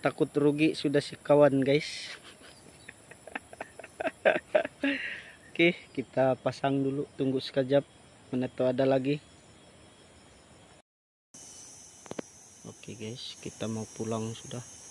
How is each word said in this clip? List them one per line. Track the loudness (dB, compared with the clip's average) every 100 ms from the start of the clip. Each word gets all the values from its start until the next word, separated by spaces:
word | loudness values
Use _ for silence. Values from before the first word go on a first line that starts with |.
takut | -2 0 0 4
rugi | 2 4 2 2
sudah | 0 0
si | -2 -14
kawan, | 4 8 8 6
guys. | 4 2 0 -10 -12 -14 -18 -20 -20 -20 -20 -20 -20 -20 -20 -20 -14 -14 -14 -16 -16 -16 -20 -6 -6 2
<laughs> | 2 2 0 0 0 -4 -4 -4 -8 -10 -16 -20 -14
Oke, | 2 2 2 -8
kita | -10 -4 2 2 2
pasang | -2 -2 0 0
dulu, | 0 -4 -8
tunggu | -2 -2 0
sekejap. | -2 -2 2 2 2 -20 -20 -20 -6
Mana | -4 -4
tahu | 0 0
ada | 4
lagi. | 4 4 2 -4 -6 -20 -20 -20 -20 -20 -20 -20 -20 -20 -20 -20 -20 -20 -20 -20 _ _ _ _ _ -20 -20 -18 -18 -18 -20 -20 -14 -14 -14 -20 -20 -18 -18
Oke, | -16 -16 -12
guys, | -10 -10 -12 -12
kita | -14 -8 -6
mau | -6 -8
pulang | -8 -6 -4 -6
sudah. | -10 -12 -12 -14 -18 -20